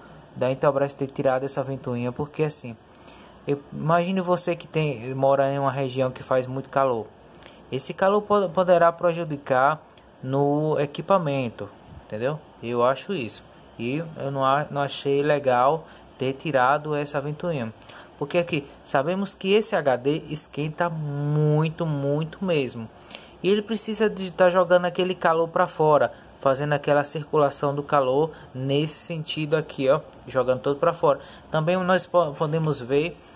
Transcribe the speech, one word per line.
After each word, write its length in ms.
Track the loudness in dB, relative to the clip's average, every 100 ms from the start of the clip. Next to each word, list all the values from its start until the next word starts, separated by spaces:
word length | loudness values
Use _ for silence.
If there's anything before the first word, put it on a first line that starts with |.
| -10 -20 -18 -4
da 140 | -2
Intelbras 440 | 2 2 2 0
ter 140 | -2 -6
tirado 360 | -2 0 0
essa 180 | -2 -6
ventoinha, 480 | -6 -6 -6 -4 -4
porque 320 | -4 -6 -4
assim, 320 | -4 -4 -14 -16 -20 -20 -20 -20 -20 -12
eu, 160 | -6 -6 -6
imagine 480 | -6 0 2 2 -2
você 340 | 0 0 -2
que 120 | -6 -4
tem, 440 | -2 -2 -4 -6 0
mora 360 | 2 4 2
em 60 | 0
uma 140 | 0
região 400 | 0 -2 0 -2
que 100 | -2
faz 240 | -2 0 0
muito 220 | -6 -4
calor. 380 | 0 2 0 -6 -14 -20 -20 -20 -20 -10
Esse 200 | -8 -8
calor 300 | 0 2 2
po-, 260 | 2 0 0
poderá 440 | 0 4 6 6
prejudicar 880 | 4 0 0 -4 -6 0 2 4 2 -6 -20 -20 -12
no 560 | -4 0 2 2 0 0
equipamento, 880 | -2 -4 0 2 2 -2 -4 -6 -14 -16 -20 -20 -12
entendeu? 320 | -4 -4 -4 -10 -12
Eu 220 | -4 2
acho 280 | 2 2 -4
isso. 300 | -6 -6 -12 -20 -20 -20 -8
E 200 | -6 -4 -6 -8
eu 140 | -6
não 140 | 0
a-, 240 | 2 2 0
não 100 | -4
achei 440 | -4 -4 -2 0
legal 640 | 2 2 2 4 4 2 -2 -20 -20 -6
ter 180 | -6
tirado 600 | -4 -2 2 4 2 0
essa 260 | -4 -4 -4
ventoinha. 540 | -6 -6 -6 -4 -6 -10 -18 -20 -18 -10
Porque 220 | -4 -2
aqui, 260 | 0 -2 -6 -12
sabemos 500 | -2 0 0 -2 -4
que 180 | -6 0
esse 220 | 2 2
H 220 | 0 2 0
D 260 | 0 -2 -4
esquenta 600 | -12 -10 -8 -6 -2 -4
muito, 960 | -4 -6 -4 -2 2 2 2 0 -2
muito 600 | -4 -2 -2 -2 -4 -6
mesmo. 440 | -2 0 -2 -6 -12 -14 -20 -20 -20 -6
E 60 | 0
ele 120 | 0
precisa 480 | 0 -6 -6 -2 -2
de 220 | -2 -6
tá 180 | 2 4
jogando 360 | 4 4 4
aquele 320 | 2 0 -2 0
calor 320 | 0 2 0
pra 180 | 0 0
fora, 460 | 2 4 6 4 -2 -20 -2
fazendo 340 | 0 2 0
aquela 280 | 0 2 2
circulação 720 | 0 -6 -2 2 2 2 -4
do 80 | -4
calor 480 | 0 2 2 2 0 -2 -14
nesse 460 | -8 -2 0 0 -4
sentido 560 | -10 -8 -8 -6 -2 -2
aqui, 320 | -2 -2 2
ó, 120 | 2 0 -18 -6
jogando 320 | 0 2 0
todo 180 | 0 0
pra 140 | 0
fora. 260 | 2 2 2 -2 -20 -6
Também 260 | -2 0 0
nós 280 | 2 0 2
po-, 260 | 2 2
podemos 460 | 0 -2 0 0 -2
ver 380 | 0 0 0 -4 -20